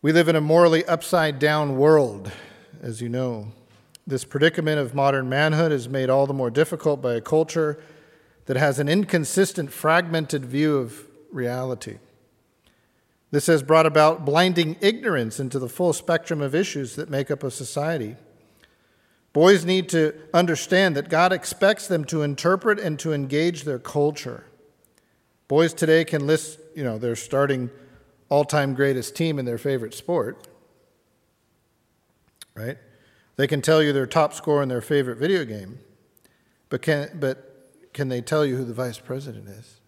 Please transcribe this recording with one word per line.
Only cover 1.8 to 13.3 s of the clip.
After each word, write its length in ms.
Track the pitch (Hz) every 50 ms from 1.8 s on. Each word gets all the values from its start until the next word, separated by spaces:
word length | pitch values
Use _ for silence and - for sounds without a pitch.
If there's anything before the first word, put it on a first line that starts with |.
| 143 151 156 151 139 117 104 101 95 101 95 - - - - - - _ - -
as 200 | - 120 113 110
you 80 | 120 117
know. 420 | 117 127 131 127 120 110 104 107 107 _ _ _ _ _ _ _ _ - _ -
This 160 | 135 127 -
predicament 560 | - - 143 147 165 160 - 160 156 156 147
of 140 | 139 120 123
modern 340 | 143 139 139 135 135 131 127
manhood 440 | 131 139 151 156 156 151 170 160
is 180 | 151 135 117 120
made 220 | 135 135 131 127
all 160 | 127 139 139 139
the 60 | 139
more 180 | 135 127 120
difficult 500 | 117 139 160 - - 156 - 156 147 131
by 140 | 131 127 120
a 60 | 117
culture 640 | 110 - 156 156 160 160 - 165 156 151 147 151 - - - - _ _ _ _ _ _ _ _ _
that 100 | - 135
has 220 | 123 151 143 139 131
an 100 | 147 143
inconsistent, 840 | 160 196 208 - - 175 151 - - 185 196 185 - - 156 135 -
fragmented 720 | - - 156 160 175 180 170 165 160 156 135 - 143 131
view 320 | 123 123 139 151 156 151 139
of 300 | 127 113 107 - - - _ - - _
reality. 680 | - - 123 120 123 127 127 131 127 - - 113 - 104 _ _ _ _ _ _ _ _ _ _ _ _ _ _ _ _ _ _ _ _ _ _ _ _ _ _